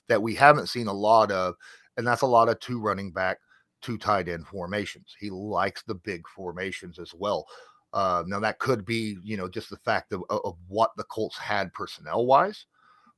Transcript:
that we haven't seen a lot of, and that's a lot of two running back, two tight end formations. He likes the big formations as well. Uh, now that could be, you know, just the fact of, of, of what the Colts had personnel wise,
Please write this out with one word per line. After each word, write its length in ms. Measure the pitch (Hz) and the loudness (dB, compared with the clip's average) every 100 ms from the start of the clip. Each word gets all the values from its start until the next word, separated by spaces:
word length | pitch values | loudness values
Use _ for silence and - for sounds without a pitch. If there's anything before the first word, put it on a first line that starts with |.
| - | 0
that 140 | 113 | 2
we 140 | 113 98 | 2 8
haven't 320 | 143 147 90 | 8 8 2
seen 200 | 123 110 | -4 -4
a 60 | |
lot 380 | 98 104 113 104 | 0 6 6 6
of, 240 | 95 92 85 - - _ - | 2 -2 -4 -16 -20 _ -6
and 80 | 120 | 0
that's 180 | 120 | 2
a 40 | 135 | 6
lot 220 | 117 117 | 6 6
of 100 | 110 | 2
two 200 | - 123 | -4 -4
running 320 | 107 95 98 | -2 -2 -4
back, 280 | 85 92 - _ _ _ _ | -2 -2 -4 _ _ _ _
two 160 | - 113 | -10 -4
tight 300 | 104 101 87 | 0 0 0
end 200 | 85 76 | -6 -8
formations. 680 | 98 87 104 95 - - - | -10 -6 -6 -6 -10 -20 -14
He 100 | 104 | -12
likes 540 | 92 104 90 98 - | -10 -4 -2 -2 -4
the 120 | - 95 | -10 -10
big 320 | 101 87 80 | -8 -10 -12
formations 680 | - 92 85 95 90 90 85 | -12 -10 -8 -8 -8 -14 -16
as 140 | 85 | -16
well. 320 | 82 101 87 - - - _ _ | -6 -2 -2 -4 -18 -20 _ _
Uh, 300 | 101 95 87 85 | -2 0 0 -2
now 120 | 101 | -2
that 200 | 107 - | -2 -2
could 240 | - 123 | -2 -2
be, 320 | 95 113 107 98 | -2 -4 -4 -8
you 140 | 101 107 | -8 -8
know, 100 | 90 | -6
just 220 | 107 - | -8 -12
the 80 | 101 | -8
fact 340 | - 101 - | -2 -2 -2
of, 100 | 95 - | -8 -4
of, 120 | 104 | -4
of 120 | 98 85 87 | -4 -10 -8
what 240 | 101 113 - | 0 0 0
the 80 | - | -10
Colts 320 | - 107 - | -6 -6 -6
had 340 | - 104 95 | -4 -2 -2
personnel 540 | - 95 - 76 92 123 | -6 -12 -12 -6 -2 4
wise, 400 | 135 190 208 - _ _ _ _ | 4 4 -2 -20 _ _ _ _